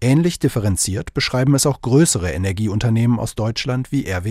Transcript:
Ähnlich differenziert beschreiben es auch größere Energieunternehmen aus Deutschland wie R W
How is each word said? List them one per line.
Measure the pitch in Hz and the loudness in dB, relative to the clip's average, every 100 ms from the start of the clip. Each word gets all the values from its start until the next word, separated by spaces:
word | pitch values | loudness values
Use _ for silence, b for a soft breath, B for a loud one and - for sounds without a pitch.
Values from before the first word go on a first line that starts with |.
Ähnlich | 123 143 175 - | 2 4 2 0
differenziert | 143 123 101 90 - 92 - | -2 0 0 0 -2 -4 -6
beschreiben | - - 127 131 139 | -4 -2 0 2 2
es | 151 | 2
auch | 127 | -2
größere | 123 135 165 110 87 | 2 4 4 2 -4
Energieunternehmen | 76 95 95 110 104 120 113 117 117 | -2 -2 -2 -2 -2 0 2 2 0
aus | 110 | -2
Deutschland | - 110 117 131 127 131 | -4 -4 -4 -4 -4 -4
wie | 139 107 | -4 -4
R | 92 | -4
W | 101 | -6